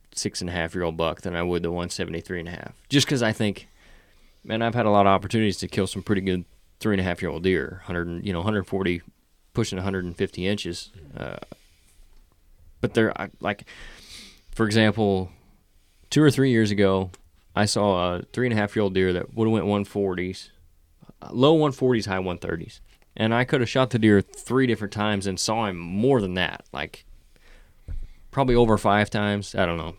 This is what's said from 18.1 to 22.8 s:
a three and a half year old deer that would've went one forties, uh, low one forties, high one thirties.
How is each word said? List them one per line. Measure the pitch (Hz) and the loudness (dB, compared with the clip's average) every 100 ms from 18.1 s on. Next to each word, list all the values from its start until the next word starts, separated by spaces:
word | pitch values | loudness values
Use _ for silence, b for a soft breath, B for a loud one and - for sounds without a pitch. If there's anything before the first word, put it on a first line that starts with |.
| 90 | -2
a | - | -6
three | - 123 | -4 0
and | |
a | 110 | 0
half | 104 110 | 0 0
year | |
old | 101 | 0
deer | 92 92 | 2 2
that | 90 - | 0 -4
would've | 113 110 | -2 2
went | 110 90 | 2 2
one | 101 101 | 0 -2
forties, | 104 98 90 92 95 - _ - _ _ _ - - | -2 -2 -2 -6 -8 -16 _ -20 _ _ _ -20 -20
uh, | - | -8
low | 120 139 | 2 4
one | 160 151 | 6 2
forties, | 127 127 120 101 | 2 0 2 0
high | 95 | -4
one | 92 87 | -4 -4
thirties. | 90 85 - - | -6 -6 -8 -18